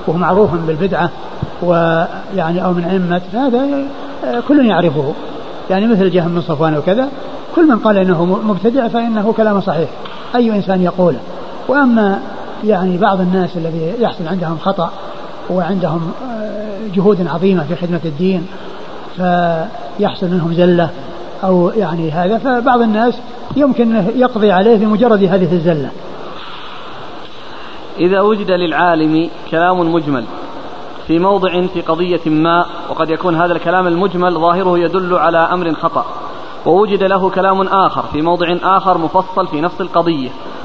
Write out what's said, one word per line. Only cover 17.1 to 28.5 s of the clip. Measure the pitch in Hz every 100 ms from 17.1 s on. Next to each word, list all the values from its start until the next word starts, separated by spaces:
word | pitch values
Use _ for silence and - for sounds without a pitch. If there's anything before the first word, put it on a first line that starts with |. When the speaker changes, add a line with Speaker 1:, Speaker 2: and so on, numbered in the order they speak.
| 190 170
Speaker 1:
عظيمة | 160 190 185
في | 143 170
خدمة | 175 170
الدين | 165 143 185 185 - - - - - - - -
فيحصل | 180 175 170 165 208 - - - 202 - 180
منهم | 180 165
زلة | 165 175 175 165 - - - - -
أو، | 190 180 175 220
يعني، | 170 165 160
هذا، | 156 180 220
فبعض | 269 247 254 247
الناس | 226 214 240 226 - - - 262
يمكن | 277 220 233 226 185 254
يقضي | 247 233 208
عليه | 185 208 220
بمجرد | 214 214 240 208
هذه | 190 190 175
الزلة. | 175 165 156 127 - - - - - - - - - - - - - - - - - - - - -
Speaker 2:
إذا | 170 196
وجد | 202 214 196